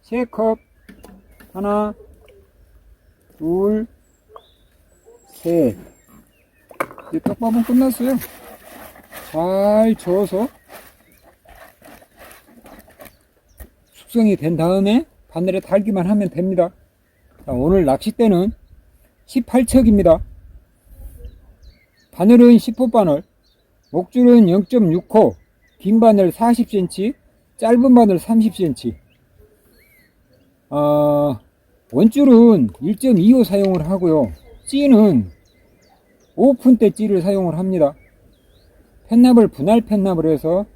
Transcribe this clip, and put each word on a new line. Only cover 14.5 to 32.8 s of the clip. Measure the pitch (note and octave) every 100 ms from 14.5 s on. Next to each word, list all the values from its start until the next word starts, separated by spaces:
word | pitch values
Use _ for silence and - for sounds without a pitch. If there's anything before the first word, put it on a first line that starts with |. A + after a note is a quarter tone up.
| E3
다음에 | E3 F#3+ G3 A#3 E4 _ _
바늘에 | E3 F#3 F#3
달기만 | - G3 G#3 F#3+ F3
하면 | G#3 F#3+
됩니다. | - F#3 F3+ F3 _ _ _ _ _ _ _
자, | -
오늘 | B2 C#3+ F#3+
낚싯대는 | D3 C3+ A3 - A3+ F3 G3 - _ - _ _ _ _
십팔 | _ C4 A#3 B3
척입니다. | A#3 B3+ A#3 G#3 F3 D#3+ - - - - _ _ _ - - - - - _ _ - _ _ _ _
바늘은 | - F#3+ A#3+ A#3+ A#3
십 | - A3+
호 | B3
바늘, | A3+ F3+ C#3+ - _ _ _ _ _ _
목줄은 | D#3 F3+ B3 B3 A#3+ F#3+
영점육 | F#3 F#3 B3 F#3 E3+ -
호, | A3 D3+ - _ _ _ _
긴 | F#3+ A3
바늘 | A3+ G#3 F3+
사십 | - A#3 A#3+ A#3
센치, | G3+ F3+ - G#3 - _ _ _
짧은 | _ A3+ A#3+ C4
바늘 | A#3+ A3 F3
삼십 | - A3+ A3
센치. | - E3+ B2 A#2+ - _ _ _ _ _ _ _ _ _ _ _ _ _ _ _ _ _
어, | C#3+ D3 D3 D3 D3 D3 A#2+ _ _ _ _ _
원줄은 | B2 A3 C4+ C#4 A3+ A#3 G3 A2+ -